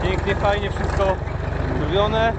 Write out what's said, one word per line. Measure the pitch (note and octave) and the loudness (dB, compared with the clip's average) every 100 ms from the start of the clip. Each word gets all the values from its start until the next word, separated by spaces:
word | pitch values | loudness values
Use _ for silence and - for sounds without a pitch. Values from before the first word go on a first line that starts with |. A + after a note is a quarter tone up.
Pięknie, | F#3 F#3+ G3+ G3 | 0 0 0 2
fajnie | G3+ G3+ G3+ | 2 2 -2
wszystko | - G3+ - G3 F#3 - - - - - - | -2 -2 0 0 0 -4 -4 -4 -4 -2 -2
zrobione. | D3+ F#3 G#3 A3 A3+ | 0 2 2 2 2